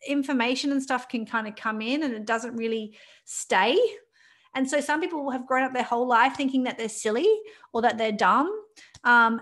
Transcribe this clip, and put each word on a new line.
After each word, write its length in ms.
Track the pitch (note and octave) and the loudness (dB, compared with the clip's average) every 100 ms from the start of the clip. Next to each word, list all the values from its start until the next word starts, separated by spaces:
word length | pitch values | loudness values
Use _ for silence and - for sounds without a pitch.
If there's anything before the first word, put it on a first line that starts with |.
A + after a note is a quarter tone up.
| - | -4
information 640 | C#4+ C4+ C4 B3 C4 C#4+ | -2 0 0 0 0 -2
and 100 | C#4 | -2
stuff 280 | C4+ B3+ - | -2 -4 -4
can 160 | A#3 | -8
kinda 260 | G#3+ A3+ G#3+ | -4 -6 -6
come 300 | G#3+ A3 G#3+ | -8 -6 -4
in 220 | A3 C#4+ | -4 -2
and 100 | D4 | -4
it 120 | A3 | -4
doesn't 300 | G#3+ A#3 A#3+ | -4 -4 -4
really 400 | A#3 A3+ A3+ G#3+ - - _ | -6 -4 -4 -6 -14 -20 _
stay. 520 | - - - F#3+ G#3+ F4 B4 - _ _ _ _ _ | -16 -10 0 2 4 4 2 -2 _ _ _ _ _
And 140 | C4+ C4 | -4 -2
so 100 | D4 | 0
some 220 | - D4+ | 0 -2
people 280 | F4 D#4+ C#4 | -2 -4 -6
have 160 | B3+ B3+ | -6 -2
grown 160 | B3+ | 0
up 100 | C4 | 0
their 100 | B3+ | -2
whole 240 | G#3+ A#3+ B3 | -2 -2 2
life 280 | A3+ C4 | 4 4
thinking 280 | C4+ C4+ C4 | 2 -2 0
that 140 | B3 - | -2 -4
they're 120 | A3 | -8
silly 380 | - A3 A3+ G4 G#4+ - - - | -4 -2 2 2 2 -2 -18 -8
or 100 | A#3 | 0
that 160 | A#3 A3 | 0 2
they're 140 | A3 | -2
dumb. 400 | G#3 F#3+ A3+ E4 G#4+ - _ - - | 2 4 4 2 -4 -12 _ -20 -2
Um, 380 | B3 A#3+ A3+ A3+ | 4 6 6 2